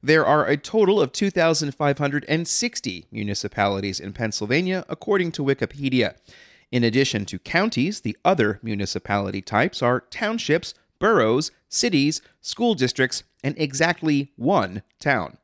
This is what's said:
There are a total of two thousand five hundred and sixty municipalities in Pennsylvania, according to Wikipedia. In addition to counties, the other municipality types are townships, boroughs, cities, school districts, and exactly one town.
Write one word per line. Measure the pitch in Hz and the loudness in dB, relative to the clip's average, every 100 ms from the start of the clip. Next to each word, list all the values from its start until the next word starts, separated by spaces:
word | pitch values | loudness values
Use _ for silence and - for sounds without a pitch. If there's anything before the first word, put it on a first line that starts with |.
There | - 156 - | 4 4 6
are | 151 110 | 2 2
a | 143 | 0
total | - 220 196 202 | 0 2 4 4
of | 139 | 2
two | - 196 | 0 -2
thousand | 185 165 156 151 - | 2 2 2 -2 -2
five | 147 139 | -2 0
hundred | 143 143 - | -2 -2 -2
and | 160 170 | -2 0
sixty | - 240 - - 90 - | -2 -2 -4 -8 -10 -10
municipalities | 110 104 98 101 - 101 98 98 92 | -6 -4 -4 -6 0 0 0 -4 -6
in | 98 | -10
Pennsylvania, | 95 113 - 104 139 185 185 - | -6 -4 -4 -2 0 0 -4 -6
according | - - 196 170 | -10 -2 0 0
to | 160 | -2
Wikipedia. | 139 135 110 143 139 127 101 - _ - - _ _ | -2 -2 -2 -4 -2 0 0 -2 _ -20 -20 _ _
In | 123 | 0
addition | 117 117 135 110 101 | 2 4 2 0 -4
to | 92 | -10
counties, | - 170 214 123 147 208 | -4 0 0 0 -2 -2
the | 110 - - | -8 -2 0
other | 185 107 95 | 2 2 0
municipality | 113 101 98 - - 101 98 98 | -6 -4 -4 -6 -2 -2 -2 -6
types | - 107 156 - | -2 0 0 0
are | 123 127 | 0 0
townships, | _ - 214 226 - 156 - - _ _ | _ -6 -4 -4 0 0 -2 -18 _ _
boroughs, | 208 214 110 123 156 _ _ | 2 4 4 2 0 _ _
cities, | - 240 165 143 156 _ _ | -2 2 4 2 0 _ _
school | - - 233 | -12 0 0
districts, | 185 127 - 131 - - _ | 2 0 2 -2 -2 -10 _
and | 135 147 | -6 -4
exactly | 151 135 165 170 160 147 139 - | -4 0 0 0 0 0 -2 -4
one | 123 190 98 98 - _ | 0 0 0 -6 -14 _
town. | 139 127 73 - | 0 0 -2 -10